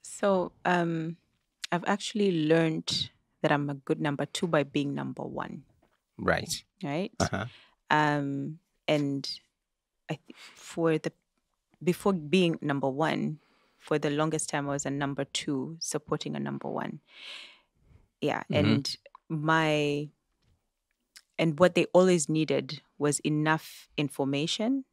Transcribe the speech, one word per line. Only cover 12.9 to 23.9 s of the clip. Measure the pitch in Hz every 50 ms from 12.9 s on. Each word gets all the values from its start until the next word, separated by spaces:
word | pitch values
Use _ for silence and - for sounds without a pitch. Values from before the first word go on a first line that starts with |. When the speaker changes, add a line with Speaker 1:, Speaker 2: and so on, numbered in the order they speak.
| 131 139 160 156 - 101 - 147 156 151 _ _ _ _ _ _ _ _
Speaker 1:
for | - - 151 147
the | 151 151
longest | 143 147 156 160 156 156 - -
time, | - 147 143 143
I |
was | 139 143 -
a | 139
number | 139 143 143 139 143 139 139
two | - - - - - 143 131 131 151 165 165
supporting | 170 - - 151 _ - 156 151 - 151 147
a | 143
number | - - - - - -
one. | - - - - - 151 _ _ - - - - - - - - - _ _ _ _ _ _ _ - - _ _ _ _
Yeah. | - 147 - - - _
Speaker 2:
Mm-hmm. | 143
Speaker 1:
And | 147 98 107 110 113 135 - - - _ - _ - _ _
my, | 160 151 147 156 160 160 160 156 151 151 147 147 147 147 151 147 _ _ _ _ _ _ _ _ _ _ _ _ _ _ _ _ _ _ _ _ _ - _ _ _ -
and | 165 165 151 143
what | 180 175 175
they | 180 160 -
always | - 180 185 185 180 170 151 -
needed | 156 156 156 143 139 135 135 131 151 139 _ _ _ _
was | 143 147 143 -
enough | - 151 151 151 151 156 156 156 - - - - - _